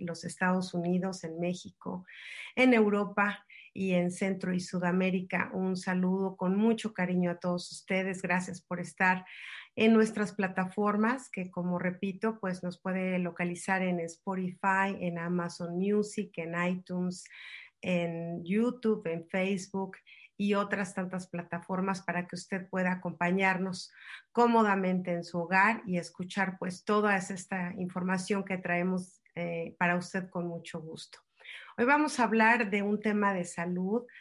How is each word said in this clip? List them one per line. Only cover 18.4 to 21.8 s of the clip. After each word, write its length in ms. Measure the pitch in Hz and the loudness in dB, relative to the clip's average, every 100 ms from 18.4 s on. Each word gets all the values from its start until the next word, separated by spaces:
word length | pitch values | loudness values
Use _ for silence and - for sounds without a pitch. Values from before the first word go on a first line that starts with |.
YouTube, 640 | 170 202 240 247 220 214 165 | -2 2 2 0 0 0 0
en 220 | 170 165 | -6 -4
Facebook 680 | 190 190 196 185 190 190 - - - - _ | -2 0 -2 -4 -6 -6 -8 -20 -20 -20 _
y 180 | 202 | 2
otras 400 | 202 196 196 190 | 2 2 -2 -2
tantas 340 | - 185 185 185 | -4 -4 -6 -6
plataformas 760 | 175 170 175 - 185 | -10 -6 -8 -4 -2